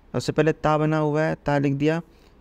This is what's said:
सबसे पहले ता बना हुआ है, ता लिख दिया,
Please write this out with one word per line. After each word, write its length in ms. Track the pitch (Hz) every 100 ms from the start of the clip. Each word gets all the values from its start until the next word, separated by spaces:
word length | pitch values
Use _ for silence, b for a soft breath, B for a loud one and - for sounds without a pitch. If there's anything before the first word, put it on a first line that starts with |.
| -
सबसे 180 | 127 -
पहले 200 | 143 156
ता 240 | 156 151 151
बना 200 | 156 156
हुआ 220 | 151 147
है, 140 | 160 160
ता 200 | - 143
लिख 160 | 143 139
दिया, 260 | 147 165 - b b -